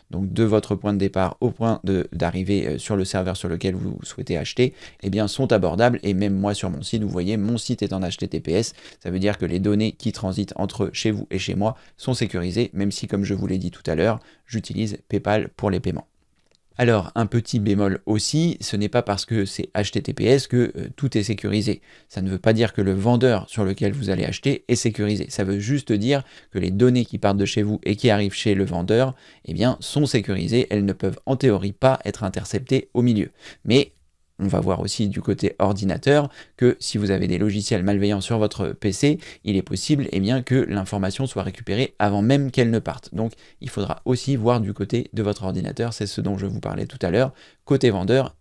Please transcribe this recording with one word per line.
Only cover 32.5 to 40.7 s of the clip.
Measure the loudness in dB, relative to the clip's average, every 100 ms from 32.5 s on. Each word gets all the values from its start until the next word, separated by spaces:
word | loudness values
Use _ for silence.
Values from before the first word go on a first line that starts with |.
| -6 0 -2 0
au | 2
milieu. | 2 2 0 -6 -20 -12
Mais | 4 4 4 _ _ _ _ _
on | 0
va | 0
voir | 0 0
aussi | -2 -2 -2
du | -2
côté | -2 0 -2 0
ordinateur | 0 0 -2 -2 4 4 2 -6 -20 2
que | 2 2
si | -2 -2
vous | 0
avez | 0 0
des | 0
logiciels | 0 0 0 0
malveillants | 2 2 2 0
sur | -2 0
votre | 0 -2 -6
P | -2 -2
C, | 2 2 0 -4 -10
il | -2 -2
est |
possible, | 0 -6 0 0 0
eh | -2
bien, | 0 0
que | 2 0
l'information | 2